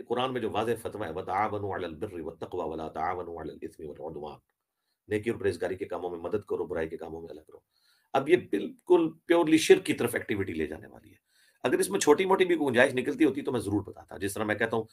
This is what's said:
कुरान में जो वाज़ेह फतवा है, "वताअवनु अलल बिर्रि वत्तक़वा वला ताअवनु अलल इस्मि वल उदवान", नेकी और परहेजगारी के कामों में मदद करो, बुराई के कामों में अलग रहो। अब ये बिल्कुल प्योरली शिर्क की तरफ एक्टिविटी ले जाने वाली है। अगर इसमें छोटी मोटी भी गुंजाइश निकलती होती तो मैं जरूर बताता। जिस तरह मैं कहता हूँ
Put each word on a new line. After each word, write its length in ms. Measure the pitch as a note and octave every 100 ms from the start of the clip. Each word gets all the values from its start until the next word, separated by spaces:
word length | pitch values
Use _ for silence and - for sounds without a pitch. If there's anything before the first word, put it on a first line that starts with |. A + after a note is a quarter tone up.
| -
कुरान 240 | A#2+ C3
में 100 | B2+
जो 80 | G#2+
वाज़ेह 260 | G#2 A2+ A2+
फतवा 300 | F2+ G2+ F2+
है, 80 |
"वताअवनु 560 | D#2+ F#2 F#2 G#2+ G#2 G2
अलल 240 | F2+ E2+
बिर्रि 280 | D#2 F#2 F2
वत्तक़वा 440 | D#2 - - F2+ D#2+
वला 220 | D#2+ D#2+
ताअवनु 480 | D#2+ E2 F2+ E2+ E2
अलल 240 | D#2 -
इस्मि 240 | D#2+ - D#2
वल 100 | C#2+
उदवान", 420 | D2+ D2+ D2 C2+ _ _ _ _ _ _ -
नेकी 200 | G#2+ A2
और 80 | G#2
परहेजगारी 380 | F#2+ E2+ F2+ F#2
के 100 | F#2+
कामों 240 | F2 F2
में 100 | F2
मदद 240 | E2+ G#2 -
करो, 160 | F#2 E2
बुराई 220 | E2 D#2+
के 100 | E2
कामों 240 | D#2+ E2
में 80 | E2
अलग 160 | D2+ -
रहो। 140 | D2+ _ _ _ _ _
अब 160 | C3+ C#3+
ये 80 | F3+
बिल्कुल 680 | - G2+ G2 - - F3 E3 - -
प्योरली 300 | E3+ D#3 D#3
शिर्क 260 | - F#3+
की 100 | D#3
तरफ 220 | B2+ A#2 -
एक्टिविटी 380 | - G#2 F#2+
ले 140 | D#2+ D2+
जाने 200 | D#2 B1+
वाली 220 | A#1+ -
है। 100 | - _ _ _ _
अगर 160 | B2+ F3
इसमें 200 | F#3 G3
छोटी 260 | - D3 F#3+
मोटी 200 | F#3+ F#3
भी 100 | E3+
गुंजाइश 380 | C#3+ A#2 B2
निकलती 300 | B2 A2+ C3+
होती 180 | D3+ C3+
तो 100 | C3
मैं 80 | B2
जरूर 240 | G2 G2+
बताता। 340 | F#2+ - - D#2
जिस 180 | G2 G2+
तरह 100 | G#2+
मैं 120 | G#2+
कहता 200 | A#2 A2+
हूँ 100 | -